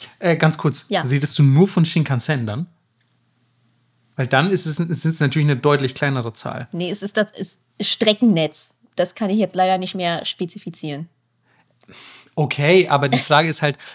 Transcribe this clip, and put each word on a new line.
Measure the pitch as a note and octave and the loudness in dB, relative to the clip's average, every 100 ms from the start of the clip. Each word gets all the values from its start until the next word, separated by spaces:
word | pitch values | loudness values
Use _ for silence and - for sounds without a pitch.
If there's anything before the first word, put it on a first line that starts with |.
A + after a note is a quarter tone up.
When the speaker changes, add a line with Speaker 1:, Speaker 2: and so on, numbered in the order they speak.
| - - | -20 -4
Speaker 1:
Äh, | F3+ E3 | 0 2
ganz | D#3+ D#3+ | 2 2
kurz, | D#3 - - | -2 -2 -2
Speaker 2:
Ja. | G3 | -2
Speaker 1:
redest | C3+ C#3 C#3+ - | 0 -2 0 2
du | |
nur | C#3+ C3+ F#3+ | 4 6 4
von | F3+ | 4
Shinkansen | D#3+ - D3 C3 - D3 A2+ | 2 2 0 -2 -2 -2 -4
dann? | G#2+ F3 _ _ _ _ _ _ _ _ _ _ _ _ _ _ - | -6 -8 _ _ _ _ _ _ _ _ _ _ _ _ _ _ -6
Weil | B2+ | 0
dann | C3+ F3 | 2 2
ist | F#3+ - | 0 -2
es, | D3 | -4
es | E3+ E3 D#3+ | -2 -2 -2
ist | D#3+ | 0
natürlich | D3 D#3+ D3 | 0 2 2
eine | C3 | 2
deutlich | D3 D3 C3+ - | 2 2 0 -2
kleinere | C#3+ C3+ A#2 | -2 -2 -4
Zahl. | A2 - - - | -6 -8 -8 -10
Speaker 2:
Nee, | E3+ F3 | -8 -6
es | G3+ | -6
ist | G3 - | -4 -2
das, | G#3 | -4
ist | - F#3 - _ - | -6 -14 -14 _ -4
Streckennetz. | G3+ - G#3+ G#3 A#3+ E3+ D#3 - - - _ - | -2 0 2 2 4 2 0 -4 -16 -18 _ -4
Das | F3+ - | -4 -2
kann | G#3 | -2
ich | G#3 | 0
jetzt | F3+ F3+ | 0 0
leider | F#3 F#3 | 0 0
nicht | F#3 F#3+ | -2 -4
mehr | F3 E3 | -4 -4
spezifizieren. | - - F3+ - - D#3+ D#3 C#3+ E3+ _ _ _ _ _ _ _ _ - - - - - | -6 -6 -8 -8 -12 -10 -8 -10 -12 _ _ _ _ _ _ _ _ -20 -20 -20 -10 -4
Speaker 1:
Okay, | C#3+ - C#3+ F#3 E3+ | -2 0 4 6 4
aber | C#3+ C#3 | 2 2
die | C3+ | 0
Frage | - D3 E3 | 2 4 4
ist | D3+ | 0
halt, | D3+ C#3 - | -2 -4 -10